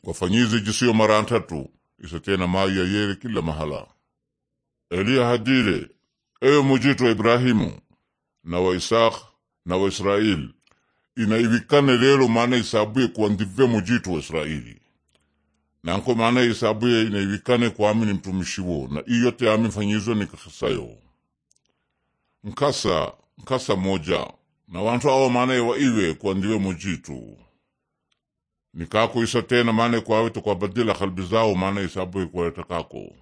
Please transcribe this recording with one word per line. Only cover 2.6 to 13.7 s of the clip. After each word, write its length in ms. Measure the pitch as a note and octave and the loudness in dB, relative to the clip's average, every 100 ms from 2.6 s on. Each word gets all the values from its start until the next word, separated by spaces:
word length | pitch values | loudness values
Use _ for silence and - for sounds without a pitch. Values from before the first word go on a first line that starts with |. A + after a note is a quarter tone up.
| F#2+ F#2+ | 0 0
ya 60 | |
yere 300 | F#2 G#2 G#2 | -2 -2 -2
kila 280 | G2 A#2+ G#2 | -6 -6 -6
mahala. 440 | D#2+ D#2 D#2 C#2+ - _ _ _ _ _ _ _ _ _ _ | -4 -6 -8 -8 -14 _ _ _ _ _ _ _ _ _ _
Eliya 360 | F2 G2+ C3 A#2+ | -4 0 2 2
hadire, 640 | A#2+ A2 C3 G#2+ F2 D#2 _ _ _ _ _ | 0 2 2 2 0 -6 _ _ _ _ _
"Ewe 220 | B2+ D3 | 4 4
mujitu 420 | C3+ C3 B2 C3+ | 4 2 2 2
wa 60 | B2 | 2
Ibrahimu, 680 | A2 G#2+ A#2+ B2+ A2+ - - _ _ _ _ _ _ | 2 2 4 4 2 0 -6 _ _ _ _ _ _
na 160 | E2 F2 | -6 0
wa 160 | F#2 F#2 | 0 0
Isaac, 380 | - A2+ A2+ A2+ - _ _ _ F2 | 0 2 2 0 -16 _ _ _ -4
na 100 | F#2 | -2
wa 120 | G2 | 0
Israel, 600 | F#2+ G2+ G2+ A2 F2 B1 - _ _ _ _ _ - | -2 0 2 2 0 -4 -16 _ _ _ _ _ -4
inaiwikane 800 | G#2+ A2 A#2 A#2 - D3 C#3 B2 | 0 2 2 0 2 4 4 4
lelo 320 | C3 C#3 B2+ | 6 6 4
maana 280 | A#2 A#2+ B2 | 4 2 0
isabuye 520 | A2 A2 G#2+ A2+ B2 | 0 0 0 0 -2
kuwa 200 | - G#2+ | 0 0
ndive 380 | G2+ G2+ F#2+ | 0 -2 2
mujitu 460 | B2+ | 2